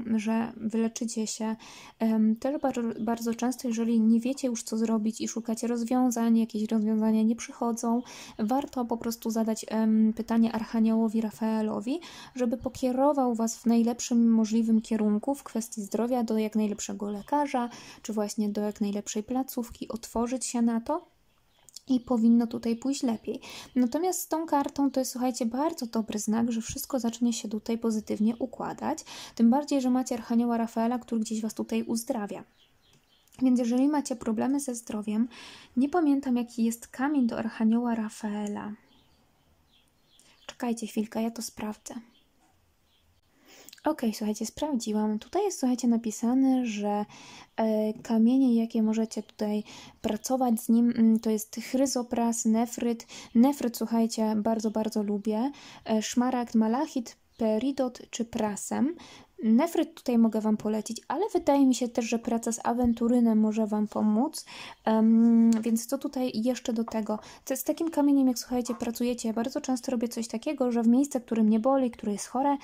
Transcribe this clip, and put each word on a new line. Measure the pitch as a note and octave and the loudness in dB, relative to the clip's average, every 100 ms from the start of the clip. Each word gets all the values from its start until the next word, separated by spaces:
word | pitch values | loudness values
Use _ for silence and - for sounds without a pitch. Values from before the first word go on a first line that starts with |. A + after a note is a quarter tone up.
| A#3 A3+ | 0 -2
że | G#3+ A3+ A#3 - | 0 0 -2 -6
wyleczycie | A3 A3+ A3+ A#3 A3+ A3 G#3+ | -4 0 -2 -2 -6 -4 -4
się. | - A3 A3 - - - - | -4 -4 -6 -10 -20 -20 -2
Em, | A3+ A3 A3 A3 | 2 4 4 2
też | C4+ D#4 | 0 0
bar-, | C#4 B3 A#3 - | 0 0 -4 -4
bardzo | A3+ A#3 A3+ | -4 -2 -2
często, | A3+ A#3+ B3+ B3+ | -2 -2 -2 -4
jeżeli | A3+ A3+ A#3 | -2 2 4
nie | A3 A3+ | 6 4
wiecie | A#3+ C4+ C4 | 2 -2 -4
już, | A3+ | -4
co | - A3 | -4 -2
zrobić | A3+ A3+ A3 A3 | 0 0 0 -4
i | A3 | -6
szukacie | A3+ A3+ A3+ A#3 | -6 -6 -4 -2
rozwiązań, | A#3+ A#3 B3+ B3+ A#3 A#3 A3+ | -2 0 2 2 2 2 2
jakieś | A3+ G#3+ | 2 -2
rozwiązania | G#3+ A3+ G#3+ A3 A3 A3 | -2 0 2 2 2 4
nie | A3 A#3 | 2 0
przychodzą, | - - A#3 A#3 A#3 A#3+ B3 - - - | -6 -6 -4 -2 0 -2 -2 -14 -16 -6
warto | G#3+ C4 C#4+ C4 | -2 0 -2 -6
po | A#3 A#3 | -4 -4
prostu | A#3 A3+ A#3 | -4 -4 -4
zadać, | A3 A3 A3 - | -2 -2 -2 -4
em, | A3 A3 A3 A3 | 0 2 4 4
pytanie | A3 A3 A#3 A3+ | 2 0 2 2
Archaniołowi | A3 A3+ A3+ A3 A3 A3+ A3+ | 0 -4 0 2 2 2 0
Rafaelowi, | A3 - A3 A3 G#3+ G#3 G#3 D#4+ - - - | -2 -2 -2 0 -2 -4 -4 -6 -8 -18 -16
żeby | B3+ B3 B3+ | -4 -2 -2
pokierował | B3+ - B3+ B3 C#4 C#4+ B3 | -6 -2 -2 2 2 4 0
was | A3+ A3+ - | 0 -2 -2
w | A3+ | 2
najlepszym | A#3 A#3 A#3+ - A#3 A#3 | 4 2 0 0 4 6
możliwym | A3+ G#3+ A3+ A3+ A3 | 6 4 2 4 2
kierunku | - A3 G#3+ G#3 C#4 | 2 0 2 2 0
w | C#4 | -4
kwestii | - A3+ A3+ - | -4 -8 -6 -10
zdrowia | G3 G3+ A#3+ B3+ | -6 -2 0 0
do | A#3 A3 | 0 0
jak | G#3+ G#3+ | 0 0
najlepszego | G#3+ G#3 - G3 G3+ | 0 -2 -8 -8 -8
lekarza, | G#3 - D4 C#4+ C4 A#3+ - - - | -8 -2 0 0 -2 -4 -8 -20 -16
czy | - | -6
właśnie | A3 G#3 - G#3 | -4 -4 -2 -2
do | G#3 | 0
jak | G#3 G#3 | -4 -2
najlepszej | G3+ G3+ - G#3+ | -4 -4 -6 -8
placówki, | G#3+ B3+ C4 - A#3 - - | -4 -4 -4 -6 -8 -10 -12
otworzyć | A3+ - A3+ A#3 B3+ - | -10 -6 -4 -2 -4 -4
się | A#3+ | 0
na | A#3 A3+ | 0 0
to | A#3 D#4+ - _ _ _ _ _ - - - | -2 -4 -6 _ _ _ _ _ -20 -20 -2
i | B3+ | -2
powinno | B3 B3 A3+ A#3 A#3 | 2 2 6 6 4
tutaj | A#3 A#3 A#3 | -2 -4 -2
pójść | C4 C#4 | -2 -2
lepiej. | B3+ A3 - C4 - - - B3+ | -2 -4 -6 -10 -12 -18 -6 0
Natomiast | B3 D4+ F#4 F4+ | 0 2 0 -2
z | - | -4
tą | D#4+ E4 | -4 0
kartą | C#4+ C#4 - C#4 | 0 0 0 0
to | C4+ | 0
jest, | B3+ | -4
słuchajcie, | A#3+ B3+ B3 A#3 | -2 -4 -2 -4
bardzo | B3 D#4 E4+ A#3 | 0 -2 -2 -4
dobry | A#3 G#3+ A3 | -4 -2 -4
znak, | G#3 A3 A#3 | -2 0 0
że | A3+ | -2
wszystko | - - - C4+ | -6 -8 -4 -2
zacznie | A#3 A#3 A#3+ | -2 0 0
się | A3+ G#3+ | 0 -4
tutaj | G#3+ - A#3 | -6 -4 -2
pozytywnie | A#3 A3 - G#3 G#3+ A#3 | 0 -2 -4 0 0 0
układać, | C4 - E3+ - A3+ D#4+ - - - | -6 -6 -10 -6 -6 -6 -8 -16 -14
tym | - A#3 | 4 6
bardziej, | C4+ D4 C#4+ | 6 2 0
że | B3+ | 2
macie | B3+ B3 | 0 0
Archanioła | A#3+ - A#3 A#3+ A#3 | -6 0 0 2 0
Rafaela, | A3+ - A3+ B3 | 0 0 0 -2
który | - A3+ | -2 -4
gdzieś | A3 A3 | -2 -4
was | A3 | -6
tutaj | - A3+ A3+ | -6 -4 -4
uzdrawia. | A#3 A#3 - B3 G3+ F#3 - _ _ _ _ _ _ _ _ - | -2 -4 -2 -4 -4 -8 -14 _ _ _ _ _ _ _ _ 0
Więc | C4 B3 | 4 4
jeżeli | A#3 B3 C#4 | 2 2 2
macie | D4+ C#4+ A#3+ | 2 -2 -4
problemy | - A3 A#3+ C#4+ | -2 0 0 0
ze | C#4 | -2
zdrowiem, | A#3 - G#3+ G#3 G#3+ A#3+ - - - - - | -8 -6 -6 -2 0 -2 -4 -20 -20 -8 -2
nie | C#4+ | 0
pamiętam, | F4+ D4+ C#4 C4+ A#3+ | 2 2 2 2 -2
jaki | A#3+ - | -2 -2
jest | A3+ A3+ - | -2 -2 -10
kamień | - C4+ D4+ A#3 | -4 0 2 0
do | - | 0
Archanioła | A3+ - A3 A3+ A#3+ | -6 0 2 2 0
Rafaela. | A3+ G#3+ - G#3+ G#3 G#3 G#3 G#3 G#3+ _ _ _ _ _ _ _ _ _ _ _ _ _ _ _ _ - | -2 -4 -6 -6 -6 -6 -8 -10 -14 _ _ _ _ _ _ _ _ _ _ _ _ _ _ _ _ -20
Czekajcie | - B3 A3+ G#3+ | -8 -4 -4 -4
chwilkę, | - G#3+ A3 | -4 -4 -2
ja | A3+ | -4
to | A3+ | -4
sprawdzę. | A3+ - G#3+ G#3 - B3+ - _ _ _ _ _ _ _ _ _ _ _ _ _ _ - - - | -10 -8 -8 -8 -12 -14 -16 _ _ _ _ _ _ _ _ _ _ _ _ _ _ -20 -20 -4
Okej, | D4+ D#4 A3+ | -2 0 -2
słuchajcie, | G#3 G#3+ G#3 A3+ | -2 -4 -4 -6
sprawdziłam. | - D4+ B3+ A3 G#3+ G#3+ G#3+ | -4 -2 -2 -2 0 0 -2
Tutaj | - F4 | -4 -2
jest, | G4+ - | -2 0
słuchajcie, | B3+ B3 A#3+ | -2 0 2
napisane, | A#3 A3+ - A#3 C4 C4+ B3+ B3 | 2 0 -4 0 4 4 2 0
że, | G#3 G3+ G#3 G#3 - - - - - | -2 -2 -2 -4 -10 -20 -20 -12 -2
e, | A3 G#3+ G#3+ A3 | 0 2 0 -4
kamienie, | - A3+ A3+ C4 C4 | -2 4 4 6 4
jakie | A#3 A3+ A3+ | 4 2 0
możecie | G#3+ A3 A3 - | 0 0 -2 -4
tutaj | - - G#3 G#3+ - - - _ | -10 -6 -2 -2 -6 -16 -20 _
pracować | A3+ A3 - B3+ B3 A3+ | -4 -4 -2 0 2 0
z | - | 2
nim, | A3+ A#3+ A#3+ | 4 4 4
mm, | A3+ A3 | 4 4
to | A3 | 2
jest | A3 - - | -2 -4 -12
chryzopras, | - C4 C4+ B3 A#3+ A#3+ A#3 A3+ | -4 0 0 0 -4 -2 0 0
nefryt. | A3+ A3 A#3 - A#3+ A#3 - - - | 2 2 0 -2 -4 -4 -8 -18 0
Nefryt, | A3+ C4 C#4+ A#3+ A#3 | 6 6 4 -2 -2
słuchajcie, | A3+ A3+ A3+ A3+ G#3+ G#3+ | -2 0 0 0 0 0
bardzo, | G#3 A3 A3 | 0 0 -2
bardzo | G#3+ A3 A3 | -2 -2 -2
lubię. | G#3 G3+ G#3+ G#3+ C4+ C#4+ - - - | -2 -2 -2 -2 -2 -6 -16 -16 -2
E, | A3 | -2
szmaragd, | G#3 B3+ B3 B3+ A#3+ | 0 0 0 0 0
malachit, | A3+ A3 B3 D#4 C4+ A#3 - _ - | 2 2 2 -2 -4 -8 -14 _ -4
peridot | A3 A3 C4 C4+ B3+ B3 - | 0 0 0 -2 -4 -4 -14
czy | - | -8
prasem. | A#3 A#3 G#3+ G3+ - G#3+ C4 E4+ - - - - | -6 -2 -4 -4 -6 -2 -2 -2 -14 -20 -20 -4
Nefryt | A#3 A3+ E4 E4+ D#4 | 4 4 4 2 -2
tutaj | - - A#3 | -4 0 4
mogę | A3+ A3 | 4 2
wam | G#3+ G#3+ | 0 0
polecić, | G#3+ G#3+ - A#3 - | 0 -4 -4 -10 -6
ale | C#4+ A4 | -2 0
wydaje | F4+ E4+ C#4 C4+ | 0 2 6 6
mi | |
się | A#3 A#3+ | 4 0
też, | B3 | -2
że | A#3 A#3 | -2 -2
praca | A#3 A3+ A#3 | -2 -2 -2
z | A3+ | -2
awenturynem | - A#3+ A#3+ A#3 A#3 B3 A#3 G#3+ | -2 2 2 2 2 4 4 4
może | G#3+ G#3+ G#3+ | 4 2 0
wam | G#3 G#3 | 0 -2
pomóc. | G#3+ G#3+ G#3+ D4 - - - - - | 0 2 2 0 -4 -14 -16 -18 -6
Em, | - A3 A3 A3+ A#3 A3+ A3+ | 0 4 6 6 8 8 6
więc | A3+ A3+ A3+ - | 4 2 -2 -2
to | C#4 | -4
tutaj | C#4+ C4 B3+ | -4 -4 -4
jeszcze | - A#3 B3 - | -2 -2 -2 -4
do | A3+ | -2
tego. | A3+ A3 G#3 G#3+ - - | -2 -4 -4 -6 -8 -18
To | - C4 | -6 -4
z | |
takim | - D4+ E4 | -2 -2 -2
kamieniem, | D4+ C#4+ C#4 C4 | 2 4 4 4
jak, | A#3+ | 0
słuchajcie, | - B3 A#3+ | -4 -4 -4
pracujecie, | A#3 A#3 A3+ A#3+ A#3+ A3+ | -4 -6 -2 -2 -2 -4
ja | |
bardzo | A3 B3 D4 | -2 -2 -4
często | C#4+ B3+ - | -4 -4 -2
robię | B3 A#3 | -2 -2
coś | A#3 A3+ | -4 -6
takiego, | A3 D4+ D4 B3 | -6 -6 -2 0
że | A#3 | 2
w | A3+ | 4
miejsce, | A#3+ C#4+ B3+ | 4 2 -2
które | - A3+ | -2 2
mnie | G#3+ A3 | 4 4
boli, | A#3+ C4+ B3+ | 4 2 0
które | - G#3+ | -2 -6
jest | G3+ - | -4 -4
chore, | B3 C#4 C#4+ | -2 0 0